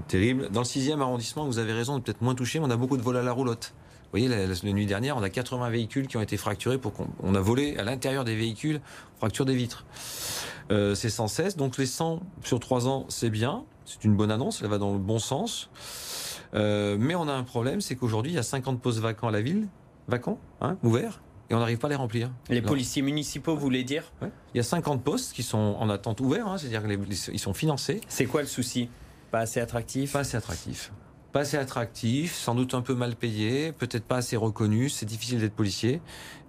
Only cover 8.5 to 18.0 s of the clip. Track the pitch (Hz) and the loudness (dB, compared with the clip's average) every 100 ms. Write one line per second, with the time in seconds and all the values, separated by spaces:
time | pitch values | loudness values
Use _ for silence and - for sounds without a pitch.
8.5 | 104 156 151 - - - - 110 - 131 | 0 -2 -2 -6 -18 -20 -4 -2 2 2
9.5 | 127 120 - - - - - - - - | 2 0 -6 -14 -14 -12 -8 -6 -6 -8
10.5 | - - 104 101 98 113 101 107 - 185 | -10 2 4 4 2 0 0 0 0 0
11.5 | 165 135 127 131 - 165 165 - - - | 0 0 0 -2 0 0 0 -6 -12 0
12.5 | 123 - 127 127 135 - - 117 107 123 | 0 2 2 4 0 -2 -2 0 2 0
13.5 | 220 - - - - 107 101 107 110 190 | 0 -8 -16 -18 0 4 6 4 2 0
14.5 | 220 104 104 101 101 95 110 - 139 226 | -2 0 0 2 0 2 0 0 0 -2
15.5 | - - - - - - - - - - | -4 -10 -14 -14 -12 -10 -8 -8 -10 -4
16.5 | - 104 104 104 101 131 180 151 135 123 | 0 2 2 2 2 2 2 0 -2 -2
17.5 | 120 123 196 - 131 | -2 0 -2 -4 -2